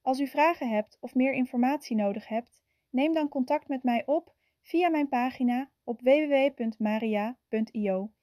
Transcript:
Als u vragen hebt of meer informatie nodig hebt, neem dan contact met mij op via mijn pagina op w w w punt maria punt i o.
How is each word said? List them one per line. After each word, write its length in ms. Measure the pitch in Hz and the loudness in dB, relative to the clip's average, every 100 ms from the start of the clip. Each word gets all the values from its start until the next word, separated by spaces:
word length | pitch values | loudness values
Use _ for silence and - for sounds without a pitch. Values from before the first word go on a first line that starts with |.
Als 200 | - 262 | -2 -2
u 60 | 277 | -2
vragen 420 | - 311 339 262 | 2 2 2 -2
hebt 280 | 214 214 _ | -2 -2 _
of 140 | - | -6
meer 180 | - 262 | 0 0
informatie 640 | 262 247 240 247 294 - 220 | 0 -2 0 0 0 -2 -2
nodig 320 | 202 202 - | 0 -2 -6
hebt, 340 | 220 240 _ _ _ _ | -8 -8 _ _ _ _
neem 240 | 247 294 | -2 0
dan 140 | 320 294 | 0 -2
contact 400 | 285 254 294 - | -2 -2 -2 -2
met 140 | 269 | -4
mij 240 | 254 233 - | 0 -2 0
op 280 | 302 339 _ _ _ | -2 -2 _ _ _
via 280 | _ 330 359 | _ 0 2
mijn 200 | 311 285 | 0 0
pagina 600 | 254 254 - 247 247 277 _ | -2 -2 -2 -2 0 -4 _
op 160 | - 233 | -10 -2
w 40 | |
w 240 | 247 285 302 | 4 4 4
w 260 | 277 277 | 2 2
punt 240 | 277 233 220 | 0 -6 -2
maria 600 | 214 214 226 208 214 254 _ | -2 -2 -2 -2 -4 -8 _
punt 260 | 220 220 | -4 -4
i 180 | - 202 | -4 -2
o. 200 | 190 202 _ | -2 -4 _